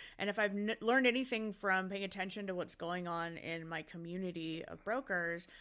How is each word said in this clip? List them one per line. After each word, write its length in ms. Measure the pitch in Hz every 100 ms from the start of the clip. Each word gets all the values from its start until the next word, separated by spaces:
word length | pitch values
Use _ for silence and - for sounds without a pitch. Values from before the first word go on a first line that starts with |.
| - -
And 140 | 202
if 80 | 202
I've 140 | 208
n-, 240 | 202 208 226
learned 260 | 220 262 254
anything 460 | 240 254 226 220
from 380 | 196 202 190 190
paying 140 | 196
attention 420 | 196 202 190 214 202
to 80 |
what's 220 | 180 160 -
going 300 | 170 180 175
on 300 | 170 170 165
in 320 | - 165 165
my 140 | 165
community 840 | 151 170 170 180 185 170 160 160
of 180 | - 165
brokers, 640 | - 240 269 185 170 170 - -